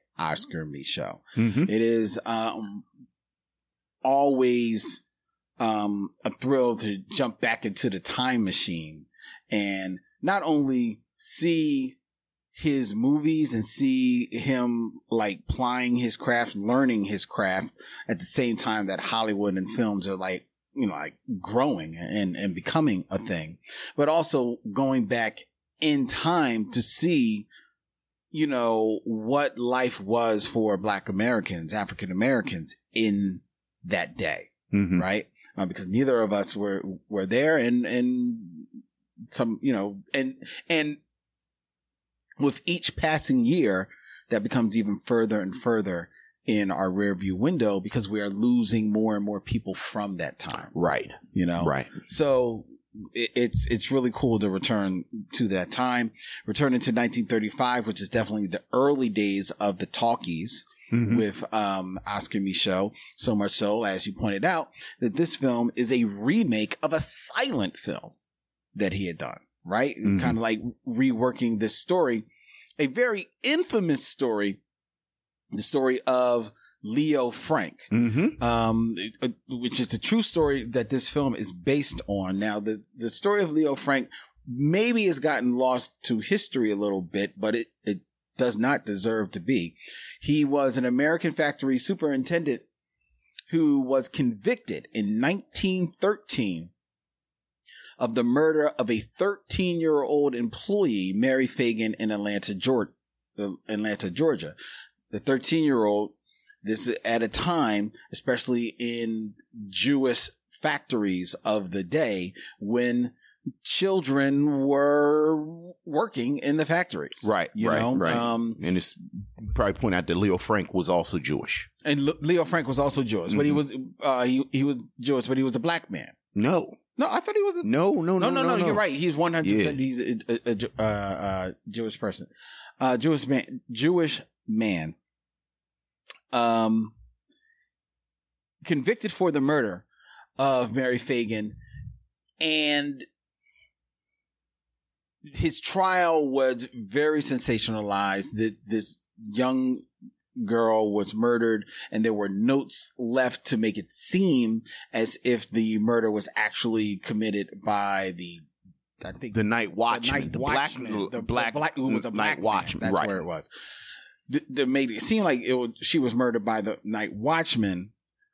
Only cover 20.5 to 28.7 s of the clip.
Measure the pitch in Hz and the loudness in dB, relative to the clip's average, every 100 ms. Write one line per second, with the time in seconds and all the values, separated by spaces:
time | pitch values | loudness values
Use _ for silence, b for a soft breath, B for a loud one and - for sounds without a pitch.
20.5 | _ _ 139 110 76 78 - - 101 90 | _ _ -4 -2 -2 -8 -12 -10 -10 -2
21.5 | 113 143 98 80 80 85 104 95 - 98 | 2 2 0 -6 -10 -6 -2 -2 -2 -4
22.5 | 85 - 165 151 92 - 98 110 87 78 | -4 -2 2 2 0 -2 -6 -4 -6 -6
23.5 | 85 B B B - 147 160 156 139 120 | -14 B B B -2 2 2 2 0 0
24.5 | 120 113 101 135 131 104 120 113 - - | -2 -4 -2 2 2 0 0 -2 -4 -16
25.5 | _ _ _ 156 147 123 - 160 175 139 | _ _ _ 2 2 0 -2 0 2 2
26.5 | 113 95 120 113 - 165 160 117 107 - | 0 -2 -2 0 0 2 4 2 0 -6
27.5 | b b b _ _ _ _ _ 151 151 | b b b _ _ _ _ _ -2 0
28.5 | 127 117 | 2 2